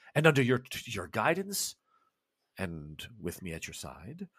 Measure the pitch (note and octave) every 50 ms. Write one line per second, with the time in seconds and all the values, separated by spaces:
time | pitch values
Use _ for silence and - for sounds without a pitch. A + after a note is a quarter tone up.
0 | - - _ C#3+ D3+ D#3+ D3 C3+ C3 A#2 B2+ B2+ - - - - - - G#2+ G2+
1 | F2 E2+ - A#2 G#2+ C#3+ E3+ F#3 G3 G3 G3+ - - - - - _ _ _ _
2 | _ _ _ _ _ _ _ _ _ _ _ - F#2+ F2+ E2+ D#2+ D2 D2+ D2+ D#2
3 | - - A#2+ A2 D#2+ F2 E2+ - F#2 F2+ D#2+ E2 - - - - - D2 C2 D2
4 | D#2+ G2+ D3+ F3 G3+ F3 _